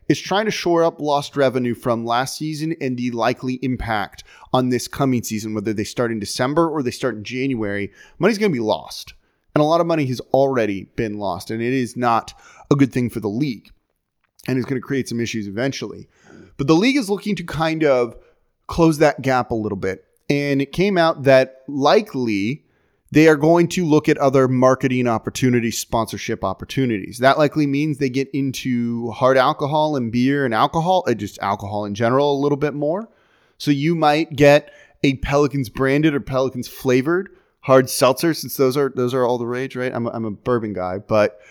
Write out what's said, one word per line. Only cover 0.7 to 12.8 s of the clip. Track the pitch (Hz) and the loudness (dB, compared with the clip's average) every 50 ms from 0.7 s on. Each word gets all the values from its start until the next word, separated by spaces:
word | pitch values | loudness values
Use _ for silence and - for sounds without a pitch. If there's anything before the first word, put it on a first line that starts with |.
| 170 165 165 | 2 2 2
up | 165 165 - | 0 -2 -2
lost | 147 151 143 143 139 - - | -2 -2 -2 -2 -2 -4 -2
revenue | 143 139 131 117 127 123 123 117 | 0 0 0 0 0 -2 -2 -4
from | - - 123 117 113 113 | -4 -2 -2 -2 -2 -2
last | 117 117 120 131 131 - - | -2 -2 -2 -2 -2 -6 -8
season | 151 156 156 147 156 160 165 160 | -8 -8 -6 -6 -6 -6 -6 -4
and | 143 135 127 120 | -4 -4 -4 -4
the | 123 123 | -4 -4
likely | 120 117 110 127 123 - - 131 127 127 | -2 0 0 0 0 -2 -4 -6 -6 -4
impact | 135 131 127 - - 117 113 104 98 - - - - _ - - - - - | -4 -4 -4 -4 -4 -4 -4 -4 -4 -6 -10 -16 -20 _ -20 -20 -10 -4 -2
on | 131 127 127 | -2 0 0
this | 123 120 - - | -2 -2 -4 -6
coming | - - 139 135 127 120 110 | -4 -2 -2 0 0 -2 -2
season, | - 110 107 104 110 107 | -4 -6 -8 -6 -6 -6
whether | 107 101 110 107 | -4 -4 -4 -4
they | 98 104 | -4 -6
start | - - - 127 117 | -6 -4 -4 -4 -4
in | 113 110 | -4 -6
December | 101 - - - 127 131 147 160 170 165 | -6 -8 -4 -4 -4 0 2 0 0 0
or | 147 156 131 | 0 -2 -4
they | 120 | -4
start | 113 - - 131 113 | -4 -4 -4 -4 -4
in | 107 101 | -6 -8
January, | 104 117 127 131 139 131 113 107 101 101 101 101 92 - - - - _ - | -10 -6 -6 -4 -4 -2 -4 -4 -4 -4 -4 -6 -8 -10 -16 -20 -20 _ -2
money's | 165 202 233 196 | 0 0 0 2
gonna | 214 208 | 0 0
be | 156 120 | 0 0
lost. | 110 107 98 76 64 - - - - - - _ _ _ _ _ _ _ _ | 0 -2 -2 -2 -4 -10 -16 -16 -16 -18 -20 _ _ _ _ _ _ _ _
And | 151 | 0
a | 151 | 2
lot | 151 165 170 | 2 2 2
of | 175 170 | 2 0
money | 170 160 147 127 | 0 -2 -2 -2
has | 127 113 - - - | -4 -6 -4 0 2
already | 131 139 139 135 127 110 104 101 95 95 - _ | 2 2 2 2 0 0 0 -2 -4 -8 -8 _
been | - 120 110 104 104 | -6 -6 -4 -4 -6
lost, | 104 95 87 90 - - | -4 -4 -4 -6 -6 -8
and | 113 113 | -6 -4
it | 117 120 131 | -2 -2 0
is | 135 123 113 - | -2 -2 -4 -4
not | 123 123 123 117 131 - - - - - - - - - _ | -2 0 0 2 0 0 -4 -12 -20 -20 -20 -20 -20 -2 _
a | 143 | 2
good | 143 | 4